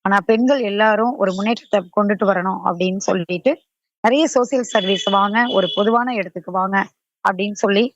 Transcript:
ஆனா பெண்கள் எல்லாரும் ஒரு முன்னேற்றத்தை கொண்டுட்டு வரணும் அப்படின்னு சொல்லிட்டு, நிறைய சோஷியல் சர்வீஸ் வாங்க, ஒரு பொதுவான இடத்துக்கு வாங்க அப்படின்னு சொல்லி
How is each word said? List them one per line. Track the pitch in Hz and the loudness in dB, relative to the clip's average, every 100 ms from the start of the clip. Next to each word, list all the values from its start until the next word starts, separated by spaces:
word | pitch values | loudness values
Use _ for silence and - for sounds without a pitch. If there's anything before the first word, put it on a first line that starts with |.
ஆனா | 190 202 196 | 2 0 2
பெண்கள் | 220 254 277 | 2 2 2
எல்லாரும் | 220 202 214 208 233 254 | 0 0 2 2 0 0
ஒரு | 190 | -2
முன்னேற்றத்தை | 185 208 233 - 208 | 0 -2 -4 -2 -2
கொண்டுட்டு | 180 - 202 208 196 | -2 -2 0 0 0
வரணும் | 190 185 190 | 0 -2 -4
அப்படின்னு | - 175 185 190 | -4 -2 -2 -2
சொல்லிட்டு, | - 190 170 180 254 330 _ _ _ _ | -2 -2 -2 -2 -2 -2 _ _ _ _
நிறைய | 220 269 320 | 0 2 2
சோஷியல் | 254 247 262 | 0 0 -2
சர்வீஸ் | 240 220 190 190 | 0 -2 0 -2
வாங்க, | - 196 202 220 240 | 0 0 2 0 0
ஒரு | 190 180 | 0 0
பொதுவான | - 214 233 247 | 0 2 2 0
இடத்துக்கு | 233 175 180 170 | -4 -6 -10 -6
வாங்க | 185 190 196 202 _ _ _ 196 | -4 -2 -2 -4 _ _ _ -4
அப்படின்னு | 185 202 | -2 -4
சொல்லி | 202 202 202 240 | -2 0 2 0